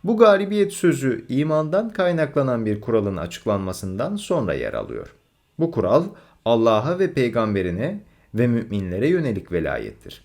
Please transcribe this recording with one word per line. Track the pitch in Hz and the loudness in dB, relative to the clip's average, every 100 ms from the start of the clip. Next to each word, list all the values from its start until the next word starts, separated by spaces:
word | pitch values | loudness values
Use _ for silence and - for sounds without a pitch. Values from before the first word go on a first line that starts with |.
Bu | 180 226 | -2 6
galibiyet | 220 196 202 208 196 | 8 6 2 0 -2
sözü | - 175 139 131 117 - | 2 2 2 0 -2 -2
imandan | 127 151 156 156 180 226 | -2 0 0 0 -2 -2
kaynaklanan | - 180 170 147 147 135 120 110 | 0 0 2 0 0 0 0 0
bir | 104 | -2
kuralın | 107 113 101 95 | 0 0 0 -4
açıklanmasından | 87 - - 101 95 92 95 95 147 208 | -6 -6 -2 0 -2 -6 -8 -6 -4 -6
sonra | - 180 104 | -2 -2 0
yer | 69 57 | -2 -4
alıyor. | 55 53 57 - _ _ _ _ - | -6 -8 -10 -12 _ _ _ _ -4
Bu | 165 | -2
kural | 165 90 127 190 - - _ 113 | 0 4 4 2 -10 -20 _ 2
Allah'a | 117 113 110 131 180 | 4 4 4 0 -2
ve | 185 | -2
peygamberine | 160 123 117 110 101 90 87 139 202 - _ _ | 0 0 0 0 0 -2 -2 -4 -6 -14 _ _
ve | 107 120 | 0 2
müminlere | 117 - 101 92 90 139 | 2 -2 -6 -4 -2 0
yönelik | 180 147 101 - | 0 0 -4 -4
velayettir. | 87 76 64 53 - - - | -4 -2 -4 -8 -14 -20 -20